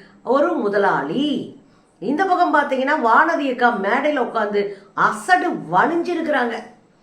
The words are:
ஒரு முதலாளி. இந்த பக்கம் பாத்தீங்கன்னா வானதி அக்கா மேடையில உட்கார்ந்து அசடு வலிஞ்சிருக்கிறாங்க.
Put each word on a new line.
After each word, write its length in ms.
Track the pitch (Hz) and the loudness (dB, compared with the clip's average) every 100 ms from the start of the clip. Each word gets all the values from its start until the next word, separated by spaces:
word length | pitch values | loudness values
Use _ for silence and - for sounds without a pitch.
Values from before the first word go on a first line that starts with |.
| - - | -20 -16
ஒரு 300 | 208 269 349 | -2 2 2
முதலாளி. 1120 | 294 208 202 196 156 143 202 294 262 - - _ _ _ _ | 0 0 2 2 0 -2 -2 -2 -4 -6 -14 _ _ _ _
இந்த 260 | 190 302 381 | -4 0 2
பக்கம் 300 | 359 330 302 | 2 2 2
பாத்தீங்கன்னா 520 | 254 254 269 311 233 | 0 -2 0 0 4
வானதி 440 | 240 320 320 277 | 4 4 0 -2
அக்கா 260 | 233 240 208 | 2 0 2
மேடையில 400 | 196 247 294 285 | 0 0 0 -2
உட்கார்ந்து 600 | 233 226 208 202 196 - - | -2 -2 -2 -2 -4 -8 -12
அசடு 560 | - 202 220 - 359 359 | -2 0 0 0 0 2
வலிஞ்சிருக்கிறாங்க. 1040 | 196 156 180 247 339 339 339 311 277 240 226 - - _ _ | -4 -2 0 2 0 -2 -4 -2 -2 -2 -6 -12 -20 _ _